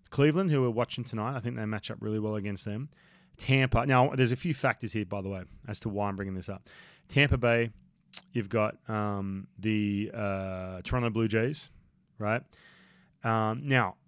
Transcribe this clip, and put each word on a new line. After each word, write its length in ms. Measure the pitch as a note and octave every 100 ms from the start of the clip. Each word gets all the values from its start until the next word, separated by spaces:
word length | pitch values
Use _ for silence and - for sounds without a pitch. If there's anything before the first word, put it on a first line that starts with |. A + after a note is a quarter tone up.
| _
Cleveland, 420 | - D3 E3 F#3+
who 100 | C#3+
we're 80 | B2
watching 340 | A2+ A#2 -
tonight. 320 | A#2+ A2+ A2 B2
I 60 |
think 160 | A2+ A#2+
they 80 | G#2+
match 260 | G#2 -
up 60 | G#2+
really 200 | G#2+ G#2+
well 160 | G#2+ G#2+
against 280 | G2+ G2
them. 240 | A2 G#2+ D3 - _ _ _ -
Tampa. 480 | - C3+ C3 A#2+ C3+
Now, 260 | B2+ C3+ C3
there's 160 | A#2+
a 60 | B2+
few 160 | F3
factors 400 | C#3+ C3 - A2+
here, 120 | A2 F#2
by 160 | G2+
the 60 | F#2+
way, 160 | F#2 F2+ - -
as 140 | G#2
to 80 | A2+
why 180 | G2+ G2+
I'm 80 | G2
bringing 200 | G2 F#2+
this 120 | F#2+
up. 220 | F#2 - - - - _
Tampa 280 | C3+ C#3+ C3+
Bay, 340 | A#2 A#2 A#2 - _ _ _ - -
you've 160 | A#2+ G2
got, 300 | A2+ G#2+ - -
um, 580 | G#2+ G#2 G2+ G2 G2 F#2+ -
the, 520 | G#2+ G#2+ G#2 G2+ G#2+
uh, 680 | A#2 G2+ G2 F#2+ F#2 F#2 F#2 -
Toronto 240 | B2+ A#2+
Blue 180 | A2 A2
Jays, 440 | A2 B2 D3+ - - _ _ _ -
right? 240 | G#2 A#2+ - - - - - _ _ _ A#2
Um, 380 | A2+ A2 A#2+ C#3+
now, 300 | C3 F#2+ -